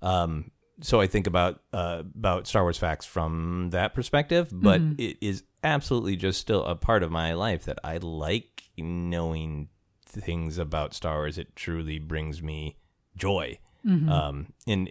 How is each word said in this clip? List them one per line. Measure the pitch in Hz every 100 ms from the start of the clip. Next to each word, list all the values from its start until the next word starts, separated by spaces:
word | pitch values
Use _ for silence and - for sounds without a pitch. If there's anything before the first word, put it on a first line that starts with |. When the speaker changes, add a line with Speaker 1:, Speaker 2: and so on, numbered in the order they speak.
Speaker 1:
Um, | 92 92 85 78 - _ _ -
so | - 117
I | 95
think | 107 92
about, | 87 90 - _
uh, | 95 87 85 80 -
about | 101 90 -
Star | 107
Wars | 90 85
facts | 85 78 -
from | 90 80 82 82 90 90
that | 90 101
perspective, | - 123 147 143 170 170
but | 90 202 180
Speaker 2:
Mm-hmm. | 160 143
Speaker 1:
it | 120 -
is | 104 95 - _
absolutely | 156 147 - 123 98 95
just | 95 92
still | - 104
a | -
part | 85 - 110
of | 85
my | 82 82
life | 85 107 85 -
that | -
I | - 85
like | 85 80 76 104 - - - -
knowing | 82 87 87 85 82 80 80 76 73 _ _ _ -
things | 104 98 85 80 82
about | 76 78 73
Star | - 85 78
Wars. | 76 80
It | -
truly | - - 82 78 78
brings | 78 78 78 76
me | 78 78 76 - _ _ _
joy. | - 95 95 67 - - _ 226
Speaker 2:
Mm-hmm. | 180 156
Speaker 1:
Um, | 82 73 71 - - -
and, | 98 92